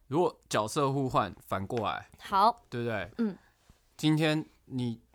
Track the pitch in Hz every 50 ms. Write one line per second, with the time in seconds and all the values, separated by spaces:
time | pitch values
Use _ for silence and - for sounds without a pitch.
0 | _ - 131 170 180 - - - _ - - 113 107 113 - 156 143 139 135 143
1 | 135 127 117 135 110 92 87 - - - 101 95 98 - 123 117 104 90 62 -
2 | - - - - - - 202 190 202 233 240 - - _ - 120 117 117 110 101
3 | 87 98 - - 233 208 175 - _ _ _ _ _ - - _ _ _ _ -
4 | - 151 156 151 160 156 151 156 147 - _ _ _ - 131 127 123 120 117 117
5 | - _